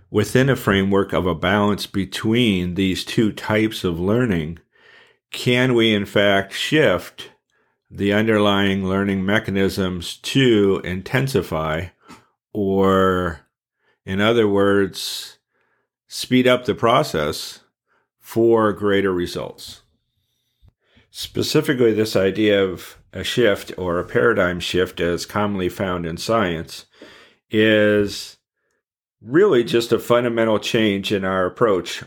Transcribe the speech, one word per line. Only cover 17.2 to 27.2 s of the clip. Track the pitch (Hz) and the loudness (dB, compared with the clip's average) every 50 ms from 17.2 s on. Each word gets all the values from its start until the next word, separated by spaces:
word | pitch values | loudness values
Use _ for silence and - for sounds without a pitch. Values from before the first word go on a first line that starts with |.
| 76 73 80 - - - - - _ _ _ _ _ _ _ _ _ _ _ _ | -2 -2 -4 -6 -10 -14 -16 -20 _ _ _ _ _ _ _ _ _ _ _ _
for | _ - - 113 113 117 113 113 110 107 | _ -6 0 2 4 4 4 4 4 2
greater | 98 - 104 101 101 98 98 98 | 0 -2 0 0 2 2 2 0
results? | 92 87 87 85 - 85 60 50 - - - - - - _ _ _ _ _ _ _ _ _ _ _ _ _ _ _ _ _ - _ _ _ _ _ _ _ _ | 0 -2 -2 -4 -6 -8 -10 -10 -12 -16 -18 -20 -20 -20 _ _ _ _ _ _ _ _ _ _ _ _ _ _ _ _ _ -20 _ _ _ _ _ _ _ _
Specifically, | - - - - - - 104 - - 147 147 - 147 123 123 113 | -16 -14 -14 -8 -6 -4 -4 0 0 0 0 0 0 2 2 2
this | 107 104 107 110 - | 2 2 0 0 0
idea | 107 95 98 90 101 110 107 101 101 98 | 0 0 0 0 2 2 2 4 2 2
of | 95 90 82 - - - - _ _ | 0 -2 -6 -12 -16 -20 -20 _ _
a | - 95 90 | -12 -8 -8
shift | - - - 120 107 101 95 - - - - | -4 0 2 2 2 2 0 -4 -10 -10 -8
or | 92 90 87 87 | -4 -4 -2 -4
a | 85 | -4
paradigm | - - 120 123 120 113 101 92 87 90 87 | -2 -2 0 2 2 2 2 0 0 -2 -4
shift, | 87 - - 90 92 90 - - | -6 -4 -2 0 -2 -2 -2 -4
as | 87 85 87 80 - | -2 -2 -2 -4 -6
commonly | - - 107 104 104 101 95 92 87 | -6 -4 -4 -2 -2 -2 -4 -4 -4
found | - - 104 95 90 87 85 | -4 -4 -4 -4 -4 -4 -6
in | 82 82 | -6 -8
science, | 87 - - 113 117 104 90 85 82 80 - - - - _ _ _ - - - - | -8 -4 -2 0 0 0 0 -2 -4 -8 -10 -16 -18 -20 _ _ _ -20 -20 -20 -20